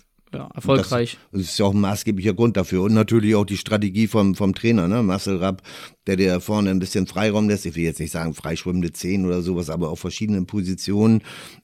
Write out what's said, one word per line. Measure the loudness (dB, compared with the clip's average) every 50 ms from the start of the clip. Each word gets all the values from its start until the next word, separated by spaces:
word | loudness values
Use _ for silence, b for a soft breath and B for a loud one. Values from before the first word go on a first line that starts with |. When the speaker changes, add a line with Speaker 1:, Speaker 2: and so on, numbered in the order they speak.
| _ _ _ _ _ _ -12
Speaker 1:
Ja, | -12 -12 -12 -12
erfolgreich. | -6 -2 0 2 2 2 0 0 -2 -2 -2 -6 -12 _ _
Speaker 2:
Das, | -6 -4
das | -4 -4
ist | 0 0
ja | 2
auch | 2
ein | 4 4
maßgeblicher | 2 2 0 -2 -2 -2 -2 0 0 0 2
Grund | 2 2 2 2 2
dafür. | 0 0 0 2
Und | 2 4
natürlich | 4 4 4 4 4 4 4 4 4
auch | 2 2
die | 0 -2
Strategie | -6 -4 -2 0 0 0 0 0 0 0 2
vom, | 2 2 4 2 2
vom | 2 0 -2 0
Trainer, | 0 0 2 2 2 2 2
ne? | 2 2
Marcel | 0 0 0 -2 -2 -2 -2
Rapp, | 0 0 -2 -4 -4 -8 B B B B B B B -4 -2
der | 0
dir | 2 2 2 2 0
vorne | -2 -2 0 0 2 2
ein | 2 0
bisschen | 0 -2 -2 -2 -2
Freiraum | -2 -2 -2 0 2 2 2 2 2
lässt. | 2 0 -2
Ich | -4 -4
will | -2 -2
jetzt | -2 -2 -4
nicht | -6 -6
sagen, | -6 -6 -4 -6 -6
freischwimmende | -6 -6 -6 -6 -6 -4 -2 -2 -2 -2 -2
Zehn | -4 -6 -4 -2 -2 0 0
oder | 0 0 0
sowas, | -2 -2 -2 -2 -4 -4
aber | -4 -4 -2 -4
auf | -4 -6
verschiedenen | -8 -8 -6 -4 -2 0 0 0 -2
Positionen, | -2 -4 -4 -2 -2 -4 -4 -4 -2 0 2 4 4 4 4 2 B B B B B B B